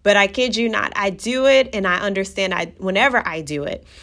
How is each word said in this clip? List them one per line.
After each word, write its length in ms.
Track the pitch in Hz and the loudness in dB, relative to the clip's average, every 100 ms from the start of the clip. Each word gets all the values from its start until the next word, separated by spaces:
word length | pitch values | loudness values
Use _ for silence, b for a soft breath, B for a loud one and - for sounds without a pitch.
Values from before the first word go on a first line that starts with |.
But 160 | 202 202 | 4 4
I 80 | 196 | 4
kid 300 | 196 254 220 | 0 -2 0
you 140 | 233 | -2
not, 220 | 214 - - | -2 -4 -2
I 160 | 202 | -4
do 340 | 175 226 262 269 | -4 -6 0 4
it, 300 | 269 254 214 | 4 2 -2
and 100 | 190 | 0
I 140 | 180 | 0
understand 540 | 202 196 190 - 190 | -2 -4 -4 -4 -4
I, 200 | 175 170 - | -2 -6 -6
whenever 440 | 190 190 269 247 - | -2 2 2 2 -2
I 160 | 160 | -8
do 220 | 143 147 | -6 -6
it, 220 | 143 82 - B | -6 -8 -12 B